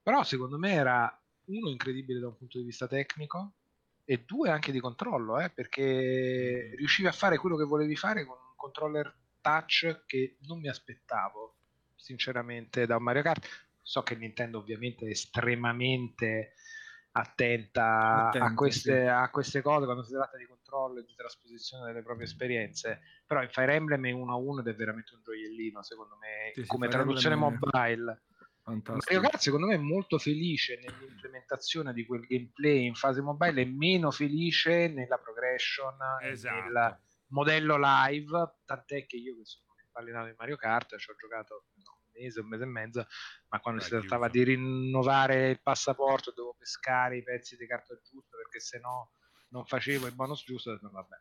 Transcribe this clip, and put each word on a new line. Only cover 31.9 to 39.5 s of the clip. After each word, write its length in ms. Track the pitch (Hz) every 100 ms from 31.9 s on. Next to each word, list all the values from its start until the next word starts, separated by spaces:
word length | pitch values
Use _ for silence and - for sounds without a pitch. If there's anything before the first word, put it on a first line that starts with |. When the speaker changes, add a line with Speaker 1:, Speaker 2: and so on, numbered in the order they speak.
Speaker 1:
di 120 | 120
quel 200 | 117 120
gameplay 600 | 117 127 120 - 151 143
in 100 | 123
fase 260 | 117 135 131
mobile 400 | 143 147 175 139
e 40 |
meno 440 | 127 135 165 185 156
felice 760 | 131 147 151 170 156 165 170 170
nella 300 | 143 123 127
progression 760 | - 113 123 127 - - 135 135 131 131
e 60 | 131
Speaker 2:
Esatto. 320 | 127 120 98 95
Speaker 1:
nel 300 | 120 117 95 _ _ _
modello 500 | 139 147 156 156 147
live, 760 | 139 135 135 147 147 170 165 _
tant'è 400 | - 131 - 143
che 100 | 135 123
io 180 | 123 117
che 80 |
sono 200 | 107